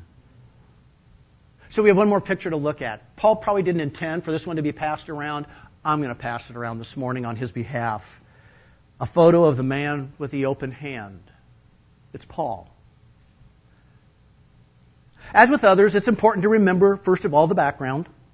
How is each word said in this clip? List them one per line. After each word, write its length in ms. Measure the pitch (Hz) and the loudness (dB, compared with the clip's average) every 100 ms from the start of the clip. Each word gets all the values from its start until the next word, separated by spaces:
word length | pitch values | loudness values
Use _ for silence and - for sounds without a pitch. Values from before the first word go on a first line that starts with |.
| - _ _ _ - _ _ _ _ _ _ _ _ _ _ _ - | -18 _ _ _ -20 _ _ _ _ _ _ _ _ _ _ _ -8
So 140 | - | 2
we 60 | 214 | 4
have 80 | 190 | 6
one 120 | 208 | 4
more 120 | 202 | 2
picture 300 | - 185 185 | 0 -6 -4
to 60 | 156 | -4
look 260 | 147 151 | -4 -4
at. 340 | 123 107 _ - | -8 -10 _ -2
Paul 200 | 214 214 | 0 0
probably 260 | 220 202 | 0 -2
didn't 180 | 180 170 | 0 -2
intend 440 | 147 - 165 165 | -4 -6 -8 -6
for 60 | 170 | -6
this 160 | 160 165 | -6 -6
one 100 | 160 | -6
to 60 | |
be 100 | 147 | -6
passed 360 | 143 156 151 - | -4 -6 -8 -10
around. 380 | 147 147 147 139 - - _ | -10 -8 -10 -12 -18 -20 _
I'm 200 | 151 151 | -2 -2
gonna 120 | 139 | -2
pass 340 | 120 123 120 - | -6 -8 -10 -10
it 60 | 120 | -10
around 220 | 117 113 | -10 -10
this 200 | 113 - | -12 -10
morning 260 | 127 127 | -6 -6
on 100 | 120 | -6
his 160 | 110 123 | -8 -8
behalf. 720 | 120 117 131 117 107 - - _ _ _ _ _ _ _ - | -8 -8 -6 -6 -6 -10 -20 _ _ _ _ _ _ _ -10
A 60 | 127 | -4
photo 380 | 170 165 170 | 4 6 6
of 120 | 165 127 | 4 2
the 60 | |
man 500 | 131 139 147 147 139 - | -2 -4 -4 -6 -10 -12
with 120 | 139 | -10
the 140 | 139 135 | -6 -4
open 240 | 139 135 | -4 -8
hand. 480 | 127 143 127 101 95 - _ _ _ _ _ _ _ _ | -12 -12 -12 -14 -18 -20 _ _ _ _ _ _ _ _
It's 140 | - - | -20 -14
Paul. 440 | - 147 95 85 _ _ _ _ _ _ _ - _ _ _ _ _ _ _ _ _ _ _ _ _ _ _ _ _ - | -8 -8 -8 -16 _ _ _ _ _ _ _ -20 _ _ _ _ _ _ _ _ _ _ _ _ _ _ _ _ _ 0
As 160 | - 240 | 4 6
with 160 | 294 | 6
others, 300 | 208 190 202 | 4 6 4
it's 140 | 202 208 | 2 0
important 340 | 214 214 202 | 2 2 2
to 80 | 202 | 2
remember, 460 | 220 196 180 196 196 | 4 4 4 2 2
first 280 | - 180 | 0 0
of 80 | 190 | 2
all, 140 | 147 165 | 2 2
the 80 | |
background. 520 | 185 143 - 131 139 170 - _ | 2 0 -2 -6 -6 -8 -14 _